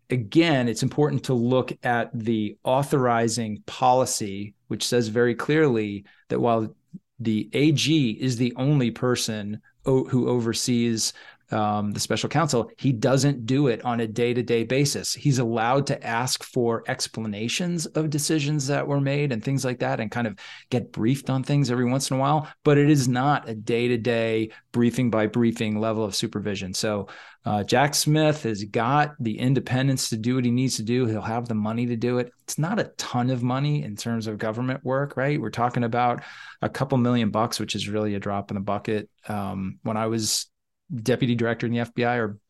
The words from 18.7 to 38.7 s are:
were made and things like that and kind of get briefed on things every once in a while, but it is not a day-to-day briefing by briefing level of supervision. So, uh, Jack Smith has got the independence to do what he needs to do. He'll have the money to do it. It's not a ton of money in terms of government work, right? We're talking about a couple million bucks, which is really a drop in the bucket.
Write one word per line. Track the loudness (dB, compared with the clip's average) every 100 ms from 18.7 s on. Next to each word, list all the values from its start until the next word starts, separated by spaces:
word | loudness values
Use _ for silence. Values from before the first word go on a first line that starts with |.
| -2 0
were | 0
made | 0 0 0
and | -2
things | -2 -2
like | -2 -2
that | -2 -2
and | -2
kind | -2 -2
of | -4 -14 -20 -4
get | -4 -2
briefed | -2 0 0 0
on | -2
things | 0 2 2
every | 2
once | 2 0 0
in | 0
a |
while, | 2 2 -2 -2
but | 4 6
it | 6
is | 6 4
not | 2 2 0 -2
a |
day-to-day | -8 -2 0 2 0 2 0 2 0 -2 -6 _
briefing | 2 2 4 2
by | 2 2
briefing | 4 2 2 -2 0
level | 0 0
of | -2
supervision. | -2 -4 -4 -4 -6 -6
So, | -4 -2 -2 -6 -12 -20 -12 -4
uh, | -2
Jack | 2 4 4
Smith | 2 2 4 4 2
has | -4 -6
got | -4 -2 2 2 0 -2
the | -4 0
independence | 2 2 2 0 2 0 -2
to | -2
do | 0
what | 0
he | 2
needs | 2 0 -2
to |
do. | -2 0 0
He'll | -2
have | -2 -4 -2
the |
money | -2 -2 -2 -2
to | -2
do | 0 0
it. | -2 -8
It's | -10 -4
not | -2 -2
a | -4 -8
ton | -4 0 0
of | 0
money | 0 0 0 -2
in | -4 -8
terms | -4 -4 -4
of | -4
government | -4 -4 -4 -4
work, | -2 -2 -2 -2
right? | 0 0
We're | -4
talking | -2 0 0
about | 0 2 2 0 -6 -18 -20 -6
a | -6
couple | -2 0 2
million | 4 2 2
bucks, | 2 0 -2
which | -4
is | -4 -4
really | -2 -2
a | -2
drop | -4 -4 -4
in | -6
the |
bucket. | -4